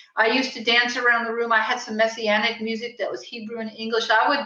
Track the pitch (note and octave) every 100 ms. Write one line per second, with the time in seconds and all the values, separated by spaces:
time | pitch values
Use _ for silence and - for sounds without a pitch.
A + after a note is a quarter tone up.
0 | - - A3+ B3+ B3+ C4 A3 A#3 A#3+ B3+
1 | A#3+ A#3 A3+ A3+ A#3 A3+ A3 A#3+ - G#3+
2 | A3+ A3+ A3 G#3+ A#3 A3 A3 A3 A#3 G#3+
3 | G3 F3+ - A#3+ G#3+ A#3 A3 - A3+ A3+
4 | A#3 A3 B3 C#4